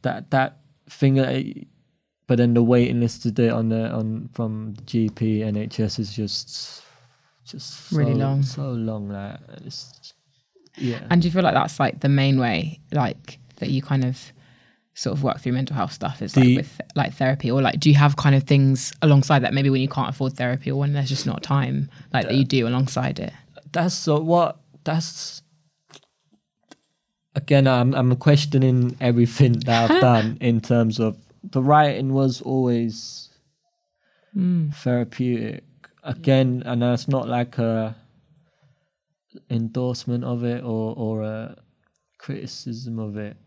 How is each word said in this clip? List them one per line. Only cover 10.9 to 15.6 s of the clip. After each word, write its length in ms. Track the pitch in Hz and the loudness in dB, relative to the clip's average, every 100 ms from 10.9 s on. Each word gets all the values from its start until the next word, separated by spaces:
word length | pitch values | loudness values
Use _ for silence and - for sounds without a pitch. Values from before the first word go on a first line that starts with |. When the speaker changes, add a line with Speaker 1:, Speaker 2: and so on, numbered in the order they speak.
| 117 113 | -6 0
Speaker 2:
And 100 | 175 | 0
do 60 | 170 | 2
you 40 | |
feel 100 | 180 | 0
like 120 | 180 | 2
that's, 240 | - - - | 0 -2 -2
like, 220 | 139 - | -2 0
the 80 | 139 | 0
main 300 | 139 139 135 | 2 2 2
way, 420 | 120 90 156 - _ | 2 -2 -4 -10 _
like, 460 | 151 120 - - - - - | -2 -2 -6 -16 -20 -20 -10
that 140 | - | -4
you 120 | 135 | -4
kind 220 | - 139 | -2 -2
of 280 | 127 131 - _ _ _ _ _ _ - | -2 -4 -12 _ _ _ _ _ _ -8
sort 200 | - 139 | -6 -2
of 60 | |
work 160 | 135 - | -4 -4
through 120 | 123 | -4
mental 220 | 127 | -2